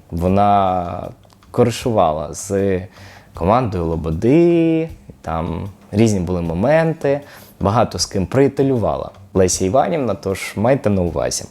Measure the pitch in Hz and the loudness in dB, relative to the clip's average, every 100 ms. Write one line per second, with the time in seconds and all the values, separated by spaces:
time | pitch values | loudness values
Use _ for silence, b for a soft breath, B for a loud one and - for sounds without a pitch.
0 | - 85 90 98 101 101 98 92 87 90 | -10 -2 0 4 4 4 2 0 -4 -8
1 | 87 - - - - - 120 113 131 110 | -10 -16 -20 -20 -6 0 0 0 -2 2
2 | 85 78 73 80 - 98 98 92 95 B | 2 2 -6 -10 -4 -2 0 -2 -4 B
3 | B B B - 85 120 123 95 82 82 | B B B -4 0 2 0 -2 -2 -2
4 | 82 82 113 156 170 170 165 160 160 - | -4 -2 2 4 4 4 2 0 -4 -10
5 | - - - 80 85 85 95 - - 101 | -20 -16 -8 -4 -4 -6 -8 -14 -4 2
6 | 113 101 87 90 85 85 120 160 165 156 | 4 2 0 -2 -2 -2 2 2 2 -2
7 | 143 139 - B B - 92 117 107 - | -2 -2 -6 B B -4 0 2 0 -2
8 | - 101 90 127 139 - 135 127 90 69 | -6 -4 -2 2 2 2 0 0 0 -2
9 | - - - 92 92 - 95 123 175 165 | -6 -14 -4 2 2 2 0 2 0 0
10 | 120 92 98 98 - - 113 139 107 98 | -2 -4 -4 -6 -6 -2 0 2 2 0
11 | 87 78 62 - - | 0 -2 -4 -4 -10